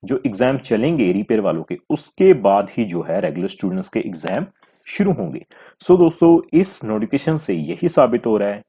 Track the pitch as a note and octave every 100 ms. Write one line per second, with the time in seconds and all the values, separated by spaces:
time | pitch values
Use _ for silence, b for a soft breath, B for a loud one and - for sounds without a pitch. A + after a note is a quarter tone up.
0 | - C3+ D3 G#2 B2 C3+ - A2 C3 E3
1 | G2 F#2 G#2 A2+ F#2+ D#2+ D#2+ - _ D3+
2 | - _ F#3+ D#3+ G2 G2 G2 - A2 F2
3 | D#2 E2+ G2+ F2+ F#2 - G2 F#2 F#2 A2+
4 | - E2+ E2 G2 F#3+ _ _ _ - -
5 | G3+ C#3+ F2+ B1+ - b b b - F3+
6 | E3+ D#3+ E3+ E3 - D#3 F#3+ - A2 G#2+
7 | G#2+ C#3 - D#3 - F2 D2 F2+ F3 D#3+
8 | B2+ A#2 A#2 G#2+ G2+ G#2